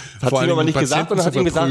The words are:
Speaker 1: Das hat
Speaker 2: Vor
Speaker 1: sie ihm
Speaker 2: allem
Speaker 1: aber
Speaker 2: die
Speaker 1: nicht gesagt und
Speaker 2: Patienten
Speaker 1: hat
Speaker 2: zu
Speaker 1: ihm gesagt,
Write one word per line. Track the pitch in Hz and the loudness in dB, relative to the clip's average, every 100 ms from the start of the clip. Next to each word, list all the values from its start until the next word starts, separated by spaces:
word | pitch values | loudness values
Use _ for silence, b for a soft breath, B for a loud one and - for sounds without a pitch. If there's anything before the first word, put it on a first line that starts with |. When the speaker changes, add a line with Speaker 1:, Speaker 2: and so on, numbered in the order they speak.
| B B | B B
Speaker 1:
Das | |
hat | 127 | 0
Speaker 2:
Vor | 131 | 2
Speaker 1:
sie | |
ihm | 127 | 2
Speaker 2:
allem | |
Speaker 1:
aber | 160 | 2
Speaker 2:
die | 160 | 2
Speaker 1:
nicht | 139 | 0
gesagt | 131 151 165 | 0 0 0
und | 196 | 0
Speaker 2:
Patienten | 165 | 0
Speaker 1:
hat | |
Speaker 2:
zu | 180 | 0
Speaker 1:
ihm | 175 | 0
gesagt, | 160 135 | 0 0